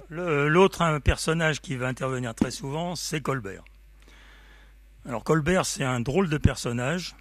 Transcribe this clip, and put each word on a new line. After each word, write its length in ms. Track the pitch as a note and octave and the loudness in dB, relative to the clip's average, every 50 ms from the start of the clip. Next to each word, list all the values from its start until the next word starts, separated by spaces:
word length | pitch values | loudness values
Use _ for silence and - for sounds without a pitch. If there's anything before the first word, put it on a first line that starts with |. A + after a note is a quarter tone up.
| - - | -16 -12
le, 400 | D#3 E3 F3+ F3 D3+ C#3+ C#3+ D3+ | -8 -4 0 2 4 4 4 6
l'autre, 340 | D#3 F3 G3 F#3 - - | 6 8 6 6 4 2
un 160 | E3+ E3 D#3 C#3+ | 2 2 2 2
personnage 640 | - - D3 - - - D#3+ E3 E3 D#3 D3 - | 2 2 2 2 2 0 2 2 2 2 0 0
qui 160 | - - C3+ | -4 -6 -4
va 100 | B2 B2+ | -2 -2
intervenir 480 | B2+ B2+ - C3+ C3 C3 B2+ B2+ A#2+ A2+ | -2 -2 -2 -2 -2 -2 -2 -4 -4 -2
très 160 | - - B2+ | -2 -2 -2
souvent, 460 | - - - C#3 C#3 D#3+ F3 F3 F3 | -4 -6 -8 -6 -6 -4 -4 -4 -6
c'est 240 | - - - - D#3 | -6 -6 -6 -6 -4
Colbert. 420 | B2+ - C3+ C3+ G#2 G2 F#2 E2+ - - - - - - - - - - - - - - - - - - - - - - - - - - - - - | -2 -2 -4 -4 -4 -8 -12 -14 -16 -20 -20 -20 -20 -20 -20 -20 -20 -20 -20 -20 -20 -20 -20 -20 -20 -20 -20 -20 -20 -20 -20 -20 -20 -20 -20 -18 -12
Alors 180 | - B2 G#2+ - | -10 -10 -4 0
Colbert, 400 | - D#3 D#3+ C#3+ D#3+ F#3 F#3 C#3 | 0 0 2 2 2 2 2 0
c'est 200 | - - - C#3+ | -2 -2 -2 -2
un 160 | B2+ B2+ A#2+ | -2 -2 -2
drôle 280 | A2+ B2+ C3 F#3 G3+ D#3+ | -2 0 0 0 2 0
de 80 | D#3 | 2
personnage, 800 | D3 - D3+ B2+ - - B2+ A#2 A#2+ A#2+ C3+ E3 F#3 E3+ - - - | 2 2 0 0 -2 -4 -4 -2 -2 -2 -2 -2 -4 -6 -8 -14 -18